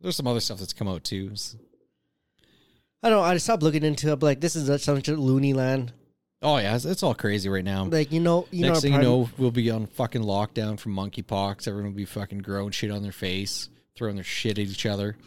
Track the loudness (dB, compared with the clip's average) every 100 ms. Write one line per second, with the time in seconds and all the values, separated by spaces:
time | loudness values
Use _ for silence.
0 | -8 -4 -2 -2 -2 -6 -10 -6 -4 -4
1 | -6 -6 -8 -10 -12 -14 -20 _ _ _
2 | _ _ _ _ _ _ _ _ _ _
3 | 4 6 6 2 2 2 4 4 2 0
4 | 0 4 4 4 0 0 0 0 2 0
5 | 0 0 4 4 4 2 2 0 -2 -10
6 | _ _ _ _ 2 2 2 0 0 0
7 | 0 0 0 0 0 -2 0 -2 0 0
8 | 0 2 4 2 0 0 2 4 4 4
9 | 6 4 2 0 0 2 0 0 -4 -4
10 | -4 -2 -2 0 -2 -2 -4 -4 -6 -4
11 | -6 -8 -4 -2 -2 -4 -6 -6 -6 -6
12 | -8 -8 -8 -8 -6 -6 -4 -4 -4 -4
13 | -6 -6 -4 -4 -4 -6 -10 _ _ -8
14 | -6 -6 -6 -4 -2 -2 -4 -4 -2 -2
15 | -4 -6